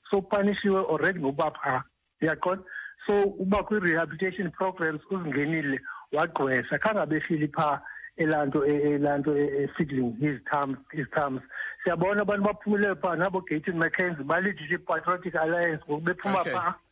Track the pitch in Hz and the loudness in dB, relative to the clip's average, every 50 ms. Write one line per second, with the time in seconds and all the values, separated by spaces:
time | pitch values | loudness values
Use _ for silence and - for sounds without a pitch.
0 | - - - 196 190 - - 202 196 208 196 - - 202 190 190 190 - 156 151 | -6 0 0 0 0 2 2 2 4 2 2 2 2 2 4 4 2 2 0 2
1 | 151 185 190 175 147 135 139 151 160 151 - - - 143 131 131 - _ _ _ | 2 0 0 0 0 -2 0 0 0 0 -2 -4 -4 -2 -2 -2 -4 _ _ _
2 | _ _ _ - 151 160 156 156 - 180 185 196 190 - - - - - - - | _ _ _ -2 0 0 0 0 0 -2 -2 -2 -4 -10 -14 -12 -12 -14 -16 -8
3 | - - 202 202 196 196 - - 190 185 202 202 190 - 214 214 180 175 156 165 | 0 2 4 4 4 4 2 0 0 2 2 2 2 2 0 2 2 2 2 2
4 | 165 151 160 160 190 190 180 - 190 165 - - 190 190 185 - 170 160 156 151 | 0 -2 -2 -2 -2 -2 -2 -2 -4 -4 -2 -2 -2 -2 -2 -2 -2 -2 -2 -4
5 | - - 196 190 175 151 127 139 147 151 165 160 147 139 135 - - - - - | -6 -6 -6 -4 -4 -2 -2 -2 0 0 0 -2 -2 -2 -4 -4 -4 -8 -14 -14
6 | - - - 147 170 165 165 - 139 135 131 127 117 - - - - 220 214 202 | -10 -4 0 0 0 0 0 0 0 2 2 0 0 0 -2 0 2 2 2 2
7 | 156 147 156 151 - - 175 151 151 147 - 170 160 147 139 139 - - - - | 0 0 0 0 0 0 0 0 0 0 0 0 2 2 0 -2 -4 -10 -16 -16
8 | - - - - 165 156 156 151 147 135 139 151 139 147 147 147 143 147 147 143 | -16 -10 -4 -2 0 2 2 2 2 2 2 2 4 4 4 4 4 2 2 2
9 | 143 143 143 143 139 151 147 143 147 143 135 139 143 139 - - 170 135 139 131 | 2 2 2 2 2 2 2 2 2 2 2 0 -2 -2 -2 -2 -2 0 0 0
10 | 127 120 113 113 147 151 139 120 - - 151 143 139 135 135 - - - - 151 | 0 0 -2 0 0 0 0 -2 -4 -2 0 0 0 0 -2 -6 -8 -10 -8 -6
11 | 135 - - 156 147 139 131 127 - - - - - - - - - 185 170 165 | -6 -4 -2 -2 0 0 -2 -6 -8 -10 -12 -10 -10 -10 -8 -4 -2 0 0 2
12 | 170 190 208 208 208 196 208 202 202 208 202 208 - 208 208 202 208 202 185 - | 2 2 2 2 2 2 2 2 2 0 0 0 0 0 2 2 4 2 2 0
13 | - 180 165 156 175 196 180 190 185 - 151 151 151 196 170 165 165 160 - - | 0 -2 0 0 0 0 0 -2 -4 -2 -4 -4 -2 -2 -2 0 0 0 0 0
14 | 185 180 170 147 135 143 160 175 185 208 185 151 151 147 170 165 - - 170 160 | 0 0 -2 -4 -2 0 0 0 0 0 -2 -4 -4 -4 -4 -4 -2 -2 -2 -2
15 | - 165 180 175 180 180 160 160 160 160 170 175 170 170 160 147 - - 147 156 | 0 0 -2 -2 -2 -4 -2 0 0 2 2 2 2 0 0 -2 -4 -4 -4 -2
16 | 165 175 180 180 - 202 196 185 165 160 127 151 170 165 185 - _ _ | 0 -2 -2 -2 -2 -2 0 0 0 0 -2 -2 -2 -2 -4 -6 _ _